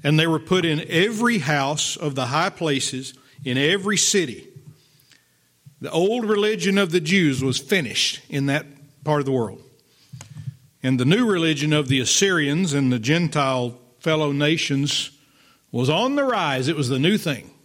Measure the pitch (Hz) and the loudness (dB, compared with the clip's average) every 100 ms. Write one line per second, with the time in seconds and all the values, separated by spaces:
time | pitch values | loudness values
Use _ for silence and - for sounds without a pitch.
0 | 147 156 165 160 160 185 165 151 - 165 | 4 4 4 0 0 0 2 -2 0 0
1 | 202 214 240 226 139 147 135 151 - - | 2 2 0 0 0 0 0 -2 -4 -4
2 | 151 135 123 147 185 - 160 139 - 127 | -6 -4 -2 0 -2 -2 -2 -2 -2 -8
3 | 131 - _ - 135 127 147 196 190 202 | -12 -18 _ -12 -4 0 2 2 0 0
4 | - 202 147 101 - - - - _ _ | 2 2 0 -8 -16 -20 -20 -20 _ _
5 | _ _ _ _ _ _ - _ - 160 | _ _ _ _ _ _ -20 _ -6 0
6 | 190 240 220 208 214 220 180 196 190 180 | 0 0 0 0 0 0 0 2 2 0
7 | 156 196 160 131 135 123 - 185 120 101 | 2 2 2 2 -2 -2 0 -2 0 -2
8 | - - - 143 139 143 - - - _ | -2 -4 -8 -4 0 -2 -4 -20 -20 _
9 | 151 147 135 127 107 95 - _ _ _ | -2 0 0 -2 -2 -8 -20 _ _ _
10 | _ - - - - - _ _ 127 131 | _ -20 -18 -14 -14 -14 _ _ -2 2
11 | 120 208 233 185 165 147 151 151 131 135 | 4 4 2 2 2 0 2 0 2 0
12 | 120 - 196 175 143 151 190 143 131 123 | 2 2 2 2 0 0 0 0 0 0
13 | 110 165 170 151 135 127 123 120 _ _ | 2 2 2 0 0 0 -4 -8 _ _
14 | 165 156 147 143 147 160 - 139 143 - | -2 0 0 0 2 0 0 -2 0 -4
15 | - _ _ _ _ _ _ 123 127 160 | -6 _ _ _ _ _ _ -2 0 2
16 | 254 285 269 226 160 131 131 151 123 131 | 0 0 0 0 0 0 -2 -2 -2 0
17 | 160 214 165 123 - _ | 2 2 -2 -6 -10 _